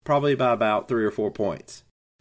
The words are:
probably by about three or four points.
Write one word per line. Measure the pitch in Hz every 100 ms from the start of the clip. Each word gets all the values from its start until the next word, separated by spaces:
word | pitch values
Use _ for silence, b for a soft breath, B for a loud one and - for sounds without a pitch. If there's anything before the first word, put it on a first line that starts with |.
probably | - 143 143 135
by | 127
about | 117 110 107 -
three | 120
or | 107
four | - 107
points. | - 104 76 - - - _ _ _